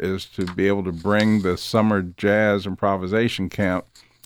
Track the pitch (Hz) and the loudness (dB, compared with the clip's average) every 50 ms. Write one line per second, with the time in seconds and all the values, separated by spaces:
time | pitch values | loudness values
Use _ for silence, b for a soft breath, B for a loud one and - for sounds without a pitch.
0 | - 92 95 95 - - - - 95 90 90 92 95 98 101 101 95 92 87 82 | -4 -4 -4 -4 -8 -12 -8 -6 -6 -6 -2 0 2 2 2 0 -2 -6 -6 -6
1 | 82 98 104 104 107 110 107 107 92 92 87 85 - - - 113 107 107 107 101 | -2 0 2 2 4 4 2 2 2 0 -2 -2 -4 -2 0 2 2 4 2 0
2 | 92 90 87 - - 101 101 107 107 107 101 101 95 98 92 - - 101 98 95 | 0 -4 -6 -2 2 2 4 4 4 2 2 0 -2 -4 -6 -2 0 0 0 0
3 | 92 90 101 110 117 117 - - 98 85 - - 104 92 90 92 - - b b | -2 -2 0 0 0 0 -2 -4 -6 -6 -2 -2 -2 0 0 -2 -4 -8 b b
4 | b b b b b | b b b b b